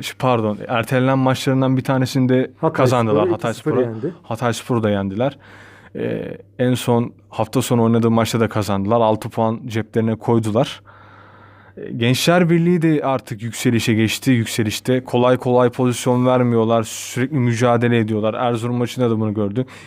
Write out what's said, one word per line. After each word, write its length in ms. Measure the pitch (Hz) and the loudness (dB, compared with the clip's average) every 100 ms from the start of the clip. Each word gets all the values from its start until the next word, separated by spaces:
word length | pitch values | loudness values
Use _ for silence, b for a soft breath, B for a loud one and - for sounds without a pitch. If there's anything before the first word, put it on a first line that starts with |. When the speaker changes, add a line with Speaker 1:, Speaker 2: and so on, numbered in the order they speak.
Speaker 1:
ş-, 100 | - - | -6 -4
pardon, 380 | 127 120 110 104 - | 0 2 0 -4 -4
ertelenen 500 | 120 117 127 131 135 | -4 0 0 2 2
maçlarından 580 | 131 127 139 131 131 131 | 0 0 0 0 2 0
bir 60 | |
tanesinde 680 | 123 131 127 131 127 127 131 - | 0 0 0 0 2 2 0 -2
Speaker 2:
Hatay 120 | 160 156 | -2 2
Speaker 1:
kazandılar. 440 | 127 123 113 104 | 2 2 2 2
Speaker 2:
Spor'u 100 | 110 | 2
Speaker 1:
Hatay 180 | 110 117 | 0 -4
Speaker 2:
iki 60 | 110 | -4
sıfır 140 | 156 | -2
Speaker 1:
Spor'u. 100 | 131 | -2
Speaker 2:
yendi. 320 | 117 110 147 - | -2 -4 -8 -10
Speaker 1:
Hatay 300 | - 117 120 | -10 -4 -2
Spor'u 300 | 110 - 120 | -2 -2 0
da 60 | 110 | 0
yendiler. 480 | 101 98 98 135 - B B B B B - | 0 -2 -2 -4 -6 B B B B B -8
E, 420 | 117 117 - - - - | -6 -6 -8 -14 -14 -4
en 140 | 127 | -2
son 400 | 123 - 117 120 - _ | 0 2 0 0 -8 _
hafta 320 | - 110 131 | -6 -2 -2
sonu 220 | - 120 | 0 2
oynadığı 280 | 113 117 113 | 4 4 2
maçta 280 | 113 110 120 | 2 2 0
da 100 | 107 | 0
kazandılar. 520 | 113 101 98 98 117 | -2 -2 -2 0 2
Altı 280 | 110 107 113 | 2 0 -4
puan 300 | - 113 113 127 | -2 -2 -2 -6
ceplerine 500 | 110 107 117 113 110 | -6 -4 -2 -2 -2
koydular. 680 | - 117 110 107 - - B B B B B B B B B - | 0 0 2 0 -2 -6 B B B B B B B B B -18
E, 140 | - | -12
Gençler 580 | 127 117 123 - 175 165 | -2 0 2 2 4 4
Birliği 320 | 170 170 175 | 2 4 2
de 200 | 160 147 | 2 2
artık 380 | 135 131 - 107 | 0 -4 -6 -10
yükselişe 500 | 117 - 127 113 117 | -10 -4 0 2 2
geçti. 380 | 110 110 - 135 | 2 0 0 0
Yükselişte 720 | 120 110 - 107 - - 127 | 2 0 -2 -2 -2 -2 -2
kolay 340 | 127 123 123 127 | 0 2 2 2
kolay 320 | 127 123 123 | 2 2 2
pozisyon 560 | 120 123 117 131 123 127 | 2 -2 0 0 2 2
vermiyorlar. 580 | 127 123 113 110 117 | 2 2 2 2 0
Sürekli 540 | 110 - - 120 135 147 | -2 -8 -10 -6 -2 0
mücadele 580 | 120 110 123 120 120 117 | 0 2 2 2 2 2
ediyorlar. 340 | 110 107 107 | 0 0 -2
Erzurum 420 | 107 120 120 120 123 | -2 -2 -2 -4 -4
maçında 340 | 120 127 120 | -4 -2 0
da 100 | 110 | 0
bunu 140 | 107 | -2
gördük. 340 | 104 101 107 127 B | -2 -2 -4 -6 B